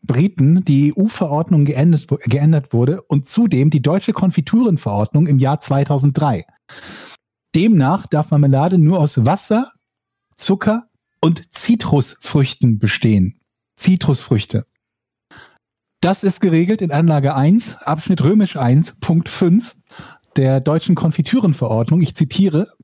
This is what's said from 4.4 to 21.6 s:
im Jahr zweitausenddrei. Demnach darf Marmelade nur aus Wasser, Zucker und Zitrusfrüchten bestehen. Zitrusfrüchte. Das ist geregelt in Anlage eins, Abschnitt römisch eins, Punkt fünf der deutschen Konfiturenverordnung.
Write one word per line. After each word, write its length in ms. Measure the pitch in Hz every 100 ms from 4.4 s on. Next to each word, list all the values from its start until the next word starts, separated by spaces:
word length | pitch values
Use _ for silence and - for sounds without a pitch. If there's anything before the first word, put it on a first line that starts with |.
| 143 226 240 165 110 101 107 147 165
im 140 | 139
Jahr 200 | 131 156
zweitausenddrei. 880 | - 139 139 143 139 135 147 - - _ - - - - - - _ _ _ 160
Demnach 500 | 214 190 135 190 -
darf 240 | 151 151
Marmelade 480 | 147 143 135 165 180
nur 220 | 151 185
aus 260 | 156 - 113
Wasser, 460 | 190 - 220 269 _ _ _ _ _ _ -
Zucker 500 | - 196 214 226 - _ _ _
und 320 | 165 165 -
Zitrusfrüchten 1200 | - - 233 - 143 - - - 151 131 - 123 104
bestehen. 600 | 107 - 117 104 92 - _ _ _ -
Zitrusfrüchte. 920 | - 185 - 135 - 110 - - - _ _ _ _ _ _ - - _ _ _ _ _
Das 240 | 170 196
ist 180 | 196 -
geregelt 400 | 196 165 175 220
in 100 | 180
Anlage 440 | 143 165 147 139 135
eins, 420 | 143 214 - -
Abschnitt 460 | - 156 - 180
römisch 320 | 135 214 196 151
eins, 400 | 123 135 165 -
Punkt 300 | - 165 -
fünf 460 | - 175 196 - - _ - - - _ -
der 240 | 131 135
deutschen 340 | 139 160 - 175
Konfiturenverordnung. 1080 | 170 - 147 254 202 139